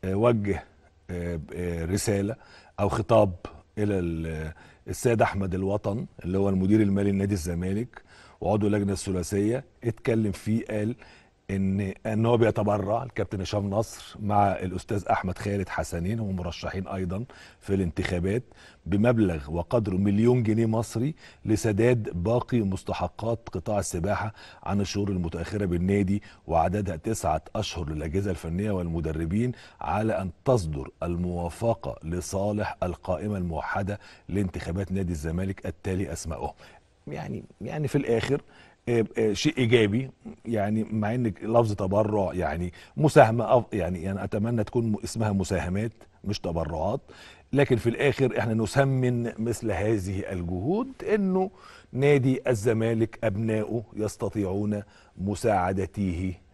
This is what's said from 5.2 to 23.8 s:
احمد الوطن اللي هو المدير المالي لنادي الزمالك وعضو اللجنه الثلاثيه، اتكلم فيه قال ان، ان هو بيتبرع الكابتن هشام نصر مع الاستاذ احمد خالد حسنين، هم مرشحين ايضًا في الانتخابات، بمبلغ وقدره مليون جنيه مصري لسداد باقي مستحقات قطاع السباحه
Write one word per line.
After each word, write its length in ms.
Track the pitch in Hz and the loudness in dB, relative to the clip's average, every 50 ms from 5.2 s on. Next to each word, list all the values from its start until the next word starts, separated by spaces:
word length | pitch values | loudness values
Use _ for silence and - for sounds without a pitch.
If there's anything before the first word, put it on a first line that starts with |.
احمد 340 | 107 101 - 98 98 92 85 | 2 2 2 -2 -2 -2 -2
الوطن 500 | 92 95 95 101 104 - 107 101 117 180 - - - - | -2 -2 -2 -2 -2 -2 -4 -4 -4 -8 -10 -14 -12 -6
اللي 120 | 85 92 95 | -2 0 2
هو 120 | 98 98 | 2 2
المدير 320 | 98 92 92 95 104 110 | 2 2 4 4 6 6
المالي 300 | 107 101 98 101 101 101 | 6 4 2 2 2 2
لنادي 220 | 98 95 98 98 104 | 2 2 0 0 0
الزمالك 680 | 95 80 90 87 85 90 92 98 104 123 123 - - - - - - - - - _ | -2 -2 -4 -4 -4 -2 -2 -4 -4 -6 -8 -12 -20 -20 -20 -20 -20 -20 -20 -16 _
وعضو 260 | - - 104 110 104 104 | -2 0 0 2 2 2
اللجنه 260 | 104 104 101 98 98 | 2 2 2 0 -2
الثلاثيه، 680 | 87 - 101 95 92 87 - 104 98 101 107 117 131 - - _ _ - | -2 -2 -2 -2 -2 -2 -2 0 0 2 2 0 -2 -6 -10 _ _ -4
اتكلم 480 | 120 113 - - - 117 113 110 104 | -4 -4 -2 -2 0 2 2 2 0
فيه 340 | 92 - - 104 107 113 - | -2 -4 -2 -2 -2 0 -2
قال 300 | - 107 107 107 110 120 - - - - - - _ _ _ _ _ | -2 -4 -4 -2 -4 -4 -8 -12 -20 -20 -20 -20 _ _ _ _ _
ان، 300 | 98 98 98 95 95 98 101 95 98 - _ | -2 0 0 0 0 0 -2 -4 -6 -6 _
ان 200 | 113 110 107 113 | -2 0 2 4
هو 120 | 113 120 113 | 6 6 6
بيتبرع 680 | 113 107 107 - 104 104 104 104 95 95 107 120 127 | 6 4 4 2 2 2 0 0 0 0 -2 -2 -2
الكابتن 380 | 123 - - 98 - - 101 | -6 -6 -6 -6 -4 -4 -6
هشام 280 | 95 - - 104 101 101 | -6 -2 -2 -2 -2 0
نصر 460 | 98 107 113 - - - - - - - | 0 -2 -2 -2 -6 -18 -18 -18 -14 -8
مع 320 | 104 101 101 101 104 101 | -4 2 4 4 4 4
الاستاذ 540 | 92 - - 92 90 92 - - 107 101 - - | 2 0 -4 -4 -6 -6 -6 -4 -6 -4 0 0
احمد 300 | - - - 92 87 - | -2 0 0 -4 -6 -4
خالد 320 | - 104 101 101 - - | -4 -4 -2 -2 -2 -4
حسنين، 500 | - - 87 - - 85 85 92 113 117 | -4 -6 -6 -4 -4 -4 -4 -2 -4 -4
هم 160 | 113 101 95 | -4 -4 -4
مرشحين 520 | 90 85 85 80 - - - - 95 92 - | -4 -4 -6 -8 -8 -8 -6 -6 -6 -6 -6
ايضًا 380 | 98 95 95 87 92 101 120 - - - - - - _ | -6 -4 -4 -4 -4 -6 -8 -10 -14 -20 -20 -20 -20 _
في 120 | - - 98 | -4 -2 0
الانتخابات، 680 | 98 95 85 - - 90 - 95 87 85 95 101 123 - - - - - - - _ _ | 0 0 0 -2 -4 -2 -2 -2 -2 0 0 0 -2 -4 -6 -20 -20 -20 -20 -20 _ _
بمبلغ 640 | 80 90 101 107 120 123 113 107 92 85 78 69 69 | -2 2 4 4 4 6 6 4 4 2 -2 -6 -4
وقدره 440 | 80 87 82 - - 120 110 104 92 | -4 -4 -4 0 0 0 2 2 0
مليون 480 | 90 98 101 98 101 113 120 123 127 117 | 2 2 2 4 6 6 6 6 4 4
جنيه 220 | 107 107 110 117 | 2 2 2 2
مصري 500 | 110 110 113 117 - - 113 120 147 160 - - - - _ _ | 2 2 0 -2 -2 -4 -2 -2 -2 -4 -8 -16 -20 -20 _ _
لسداد 800 | - 110 - - 117 101 98 113 120 127 117 104 113 - 87 85 | 0 0 2 2 0 2 6 6 6 6 4 2 -4 -4 -4 0
باقي 380 | 101 117 123 - - - 120 | 0 0 0 0 0 0 2
مستحقات 880 | 107 98 92 87 - - 95 - 92 87 - - - 113 117 113 - - | 2 2 -2 -4 -4 -6 -4 -4 -4 -6 -6 -6 -4 -4 -4 -4 -6 -8
قطاع 280 | - 95 - - 104 | -10 -8 -4 -2 -2
السباحه 540 | 101 | -2